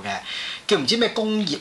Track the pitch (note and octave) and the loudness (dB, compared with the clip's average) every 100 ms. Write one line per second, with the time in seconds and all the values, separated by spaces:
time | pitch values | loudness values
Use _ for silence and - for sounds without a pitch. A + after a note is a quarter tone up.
0 | G2 G2 - - - - - F#3+ B2+ A#3 | -6 -6 -6 -8 -8 -8 0 2 4 2
1 | A3+ A#3 G#3+ G#3+ F#3 D3 | 2 2 2 2 0 -2